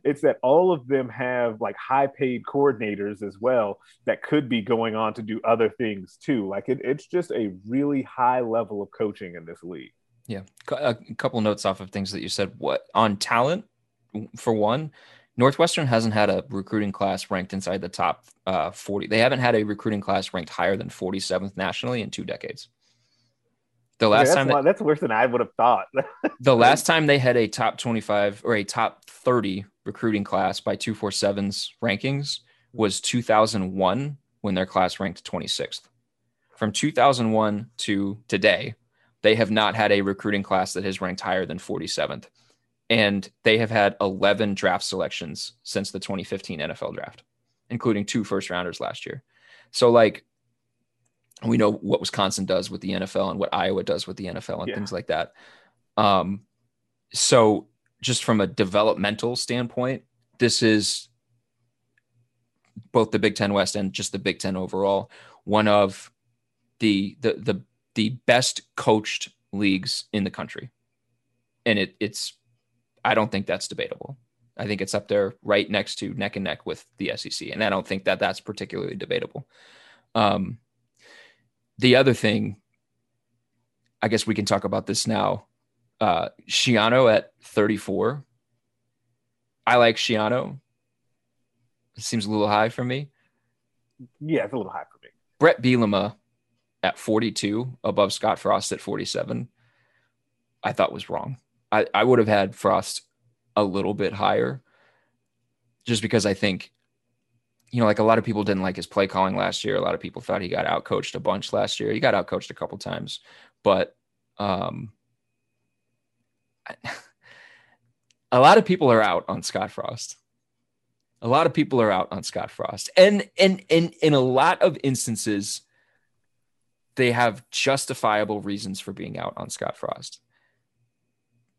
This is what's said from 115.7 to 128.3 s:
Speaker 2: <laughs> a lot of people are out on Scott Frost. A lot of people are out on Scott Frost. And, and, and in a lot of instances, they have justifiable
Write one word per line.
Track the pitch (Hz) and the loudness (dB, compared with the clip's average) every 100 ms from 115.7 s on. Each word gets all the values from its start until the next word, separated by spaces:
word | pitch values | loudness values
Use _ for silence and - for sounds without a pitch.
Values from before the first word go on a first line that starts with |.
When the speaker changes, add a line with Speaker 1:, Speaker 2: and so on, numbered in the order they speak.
| _ _ _ _ _ _ _ _ _ - | _ _ _ _ _ _ _ _ _ -20
Speaker 2:
<laughs> | - - - - _ _ - - _ _ _ _ _ _ _ - | -14 -12 -14 -18 _ _ -20 -20 _ _ _ _ _ _ _ 0
a | 123 | 8
lot | 143 214 | 10 8
of | |
people | 214 180 139 | 6 2 6
are | 113 | 6
out | 104 85 - | 4 0 -2
on | 95 | -6
Scott | - 101 98 | -6 -6 -6
Frost. | - - 117 - - _ _ _ _ _ _ _ _ _ - | -8 -10 -10 -14 -18 _ _ _ _ _ _ _ _ _ -8
A | 117 | 2
lot | 143 165 | 4 4
of | |
people | - 143 127 | 2 2 4
are | 107 | 4
out | 92 - | 2 0
on | 92 | -6
Scott | - - - | -8 -8 -8
Frost. | - - - - - | -8 -8 -6 0 6
And, | 196 202 - - | 8 6 -2 4
and, | 190 185 - | 4 4 2
and | 165 170 - | 2 2 0
in | 156 | 4
a | 139 | 4
lot | 127 131 160 - | 4 4 4 4
of | 185 143 | 2 2
instances, | 139 131 - 110 110 101 101 - _ _ _ _ _ _ _ _ _ _ _ _ _ - | -2 -2 -4 -4 -2 -2 -4 -10 _ _ _ _ _ _ _ _ _ _ _ _ _ 0
they | 123 | 2
have | 120 120 95 _ | 4 2 0 _
justifiable | - 139 139 - 131 113 107 107 | -4 0 0 -4 -2 0 2 0